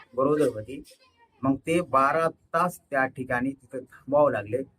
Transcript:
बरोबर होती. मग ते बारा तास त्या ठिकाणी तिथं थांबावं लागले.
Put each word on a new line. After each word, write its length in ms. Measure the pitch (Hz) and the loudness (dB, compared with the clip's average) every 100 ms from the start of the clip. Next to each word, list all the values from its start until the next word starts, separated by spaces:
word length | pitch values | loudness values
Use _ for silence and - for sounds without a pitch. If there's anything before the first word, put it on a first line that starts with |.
| - | -10
बरोबर 280 | 120 139 151 | 0 2 2
होती. 420 | 135 107 110 143 - - _ _ _ _ | 0 -2 -8 -14 -16 -20 _ _ _ _
मग 140 | 135 135 - | -2 -2 -2
ते 140 | 165 | -2
बारा 480 | 170 131 135 160 165 | 0 2 2 2 0
तास 500 | - _ 165 180 - | -4 _ -2 -2 -4
त्या 260 | _ 139 131 | _ -2 -2
ठिकाणी 460 | - 127 123 131 | -2 -4 -2 -4
तिथं 280 | 139 - 131 | -6 -12 -14
थांबावं 520 | - - - 147 143 | -14 -16 0 4 4
लागले. 260 | 113 101 127 131 | 2 -2 -6 -6